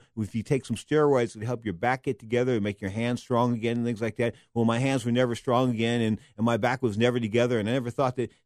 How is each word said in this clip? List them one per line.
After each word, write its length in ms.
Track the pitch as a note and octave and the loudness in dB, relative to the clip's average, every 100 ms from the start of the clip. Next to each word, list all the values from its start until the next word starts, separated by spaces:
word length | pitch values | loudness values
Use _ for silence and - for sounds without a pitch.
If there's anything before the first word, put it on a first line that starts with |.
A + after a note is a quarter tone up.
| - - | -4 -8
if 160 | G#2 | -6
you 80 | A2+ | -4
take 240 | G#2 C3+ - | -2 -2 -2
some 100 | A2+ | -8
steroids, 580 | - D3+ D3 C3 A#2 | 0 2 4 4 0
it'll 120 | A2+ A2 | -4 -8
help 180 | A#2+ | -6
your 80 | A2 | -6
back 300 | E2+ A#2+ C3 | -2 -2 -2
get 160 | - B2+ | -4 -6
together 340 | A2+ A#2+ B2+ | -2 0 2
and 100 | A#2+ | 2
make 200 | G2+ G2+ | 0 -4
your 80 | G2 | -6
hands 320 | G#2 A#2+ B2 | -2 -2 -4
strong 320 | - A#2+ A#2+ | 0 2 2
again," 240 | A#2+ A2+ A#2+ | 0 -2 -2
and 80 | A#2 | -2
things 160 | A2 | -2
like 140 | A#2 - | -4 -2
that. 180 | A#2 - _ | -2 -4 _
Well, 140 | A#2 A2+ | 0 2
my 120 | A#2 | 2
hands 280 | C3+ C3+ A#2+ | 0 0 0
were 60 | |
never 220 | A#2+ B2+ | 2 2
strong 360 | A#2 - A#2+ B2+ | 0 0 2 2
again, 320 | A2+ A2+ A#2+ | 0 0 0
and, 160 | A2 G#2+ - - | 0 -2 -6 -2
and 80 | |
my 140 | A#2 A#2 | 0 2
back 240 | A#2+ B2+ | 0 0
was 160 | A#2+ G2+ | -2 2
never 200 | A#2+ B2 | 2 2
together, 400 | A2 A2+ A#2+ A#2+ | 0 0 2 0
and 80 | G#2 | 0
I 60 | |
never 180 | C3 A#2+ | -2 -4
thought 260 | - C3 B2 | -2 -2 -2
that 140 | A#2 _ | -6 _